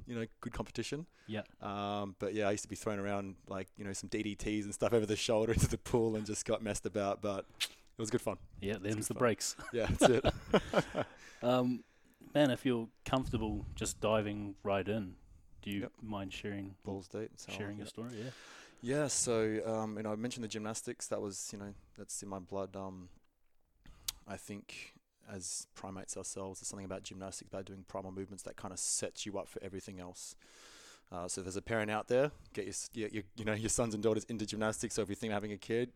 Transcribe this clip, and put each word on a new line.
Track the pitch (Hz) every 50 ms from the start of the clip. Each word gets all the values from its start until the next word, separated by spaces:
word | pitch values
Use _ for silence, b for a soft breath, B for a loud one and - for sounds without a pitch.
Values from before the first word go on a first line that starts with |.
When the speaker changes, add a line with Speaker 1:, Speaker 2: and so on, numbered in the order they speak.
| -
Speaker 1:
you | - 120
know, | 117 113 113 - _
good | - 120 -
competition. | - 110 - - - 113 - 139 147 170 - b b b b
Speaker 2:
Yeah. | 107 107 101 - - _ -
Speaker 1:
Um, | 104 101 101 101 101 104 104 101 98 95 -
but | 104 98 101
yeah, | 107 104 98
I |
used | 107 104 -
to | -
be | 101
thrown | - - 110 104 101
around, | 98 101 101 101 98 98 95 - -
like, | - 98 95 95 - -
you | - 104
know, | 101 98
some | - - 98
D | - 107 107
D | 107 101
Ts | - - 107 107 107 101
and | 101 104
stuff | - - 104 120
over | 117 107
the | 101 107
shoulder | 101 - - 117 107 110 110 113
<laughs> |
into | 98 - -
the | - 107
pool | - - - 123 113 113 110
and | 107 107
just | 101 104 - -
got | - 110 98
messed | 110 104 104 - -
about, | 104 90 104 101 98 101 - 98
but | 104 98 98 - - - -
it | - - - - - - - - 113
was | 107
good | 117 120
fun. | - 113 98 - - - - -
Speaker 2:
Yeah, | 98 98 107
Speaker 1:
It's | 104 92
Speaker 2:
them's | 104 110
Speaker 1:
good | 107 -
Speaker 2:
the | - 110
Speaker 1:
fun. | -
Speaker 2:
breaks. | 127 120 104 - - - - - - - -
Speaker 1:
Yeah, | 117 110
that's | 98 - - 269 -
it. | 123 113 - - - - - - -
<laughs> | 202 - - - 208 - - - - 208 - B B B B B B -
Speaker 2:
Um, | 123 127 127 127 123 123 113 - - _ _ _ _ _ _ - - -
man, | 147 147 135
if | 120 - -
you're | 135 123 117 113 113 - - -
comfortable | - - 131 127 - - 107 110 107 107 104 - - -
just | - 110 - - -
diving | - 107 110 110 104 104 101 104 104 101 98 - -
right | 104 98 98 90 98
in, | 104 113 101 92 87 - - - - - - - - - -
do | 104
you | 101 101 -
Speaker 1:
Yep. | - - - -
Speaker 2:
mind | 107 107 101 98 92 -
sharing, | - - 107 101 101 98 95 95 - _
Speaker 1:
Balls | 107 98 98 90 -
deep, | - 107 110 - -
so, | - - - 101
Speaker 2:
sharing | 98 104 101 104 104
your | 104
Speaker 1:
yeah. | 101
Speaker 2:
story? | - - 113 123 123 107 110
Yeah. | 131 123 B B B B B B B B B -
Speaker 1:
Yeah, | 120 135 147 151 131
so, | - - - 127 117 113 110 110 110 107 -
um, | 113 110 110 110 107 107
you | 104 110
know, | 107 107
I |
mentioned | 107 113 123 - 127 117
the | 107
gymnastics. | - 110 107 110 110 - - - 120 - - -
That | 113 104
was, | 104 101 95 - - - -
you | 101
know, | 101 101 101 - - - -
that's | - 101 - - - -
in | 101
my | 98 95
blood. | 90 87 101 98 95 92 95
Um, | 98 95 95 95 92 90 90 - - _ _ _ _ _ _ _ _ _ _ _ _ _ B B B B B B B B -
I | 98
think | 92 - - 104 101 - - - - - - - - _ _ _ _ _ -
as | 107 95 87 - - - - - _
primates | - - 95 95 95 98 - -
ourselves, | 98 92 - - 98 98 95 95 -
there's | - -
something | - 101 98
about | 92 95 95 95
gymnastics, | - 101 95 95 95 95 - - 98
about | - 98 95
doing | 95 98 95 92 -
primal | - 98 95 95 92
movements | 98 98 95 101 92 -
that | - -
kinda | - - 98 92
sets | 90 - - - - - 92 - - -
you | 107 98 98
up | 87 -
for | - - -
everything | 95 92 95 - - 98 92
else. | 90 90 92 - - - - B B B B B B B B B B B B B B B
Uh, | 92 87 87
so | 92 - -
if | 92
there's | 92 90
a | 98 -
parent | - 117 113 107 104
out | 107 107 - -
there, | 123 127 139 151 - - - - -
get | - 98
your, | 98 98
s-, | - - - -
your, | 120 110 107
your, | 107 107 95 - -
you | - 107
know, | 107 107
your | 107 110 107
sons | - - 123 117 107
and | 107 104
daughters | 110 110 107 101
into | - 120 104 107
gymnastics. | 101 - 107 107 110 107 - - 110 -
So | - 107
if | 90
you | 101
think | - - 110
of | 104
having | 101 101 107 104
a |
kid, | 95 - - 113 117 123 123 -